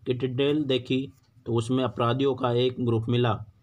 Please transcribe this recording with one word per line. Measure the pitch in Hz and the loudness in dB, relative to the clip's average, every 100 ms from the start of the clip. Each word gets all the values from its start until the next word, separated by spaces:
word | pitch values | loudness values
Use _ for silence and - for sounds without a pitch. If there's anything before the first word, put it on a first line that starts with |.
| - | -4
की | |
डिटेल | 123 127 127 139 147 | -4 -2 0 0 0
देखी | 143 131 - 131 135 - _ _ - | 0 -2 0 -2 -2 -12 _ _ -2
तो | |
उसमें | 117 113 127 | -2 0 0
अपराधियों | 127 117 120 123 139 127 | 0 0 0 2 0 0
का | 131 | 0
एक | 120 127 120 | 2 0 0
ग्रुप | 123 113 113 | 0 0 0
मिला। | 120 120 113 - - | 0 2 0 -6 -20